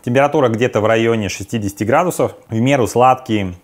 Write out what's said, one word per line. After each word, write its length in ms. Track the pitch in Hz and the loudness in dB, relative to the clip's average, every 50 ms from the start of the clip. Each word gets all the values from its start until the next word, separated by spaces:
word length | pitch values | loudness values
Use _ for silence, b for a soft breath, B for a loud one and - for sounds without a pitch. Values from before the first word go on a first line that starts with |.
| - | -4
Температура 440 | 127 120 131 143 143 143 156 135 117 | 0 2 2 2 2 2 2 2 2
где-то 320 | 110 107 123 123 - 110 | 2 0 -2 0 0 0
в 60 | 101 | 2
районе 420 | 107 113 113 113 113 117 110 104 92 | 2 2 2 2 0 0 0 -2 -6
шестидесяти 540 | - - 98 - - 113 104 98 - - | -6 -8 -10 -8 -6 -6 -6 -6 -6 -4
градусов. 540 | 113 101 127 156 180 180 - - 135 107 - - - _ | -2 0 2 2 0 0 -2 -2 -4 -4 -4 -10 -14 _
В 120 | 113 110 | -4 -2
меру 260 | 117 131 143 131 113 | 0 0 2 0 0
сладкий. 680 | 92 - 120 123 127 127 127 - - 110 104 98 92 87 87 | 0 2 2 4 4 2 0 -2 -4 -4 -4 -4 -6 -10 -14